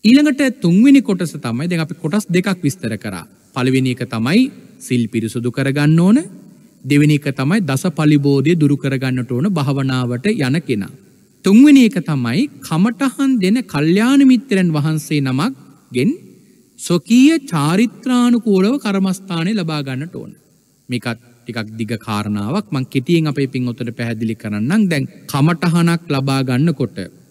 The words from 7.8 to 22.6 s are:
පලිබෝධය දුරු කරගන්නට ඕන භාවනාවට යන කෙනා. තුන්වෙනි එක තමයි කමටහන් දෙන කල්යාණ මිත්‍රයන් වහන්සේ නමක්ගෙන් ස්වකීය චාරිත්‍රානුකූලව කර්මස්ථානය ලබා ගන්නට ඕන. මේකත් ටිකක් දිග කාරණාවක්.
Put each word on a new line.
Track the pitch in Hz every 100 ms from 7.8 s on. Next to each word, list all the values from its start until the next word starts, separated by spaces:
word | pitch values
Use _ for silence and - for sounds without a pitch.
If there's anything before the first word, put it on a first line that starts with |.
| 190
පලිබෝධය | 160 151 147 143 139 139
දුරු | 180 143 143
කරගන්නට | 139 131 131 127 117
ඕන | 123 190
භාවනාවට | 170 139 139 135 131 120 123 202
යන | 220 127 156
කෙනා. | - 113 - - _ _ _ _
තුන්වෙනි | 185 208 294 277
එක | 226 180
තමයි | 160 143 117 139 285 -
කමටහන් | - 160 214 233 269 262 269 254
දෙන | 185 240
කල්යාණ | - 147 156 190 233 277
මිත්‍රයන් | 269 254 - 196 180
වහන්සේ | 151 151 156 - 151
නමක්ගෙන් | 131 127 208 269 - - _ 123 165 339 - - _ _ _ -
ස්වකීය | - 170 - 233 277 330
චාරිත්‍රානුකූලව | - 160 143 185 233 - 254 247 240 240 220 190 196 285
කර්මස්ථානය | 214 196 190 185 - 170 165
ලබා | 220 160 151
ගන්නට | 135 131 160
ඕන. | 123 104 - _ _ _ _ -
මේකත් | 120 123 113 _ _
ටිකක් | - 113 107
දිග | 113 110 117
කාරණාවක්. | - 104 104 104 101 185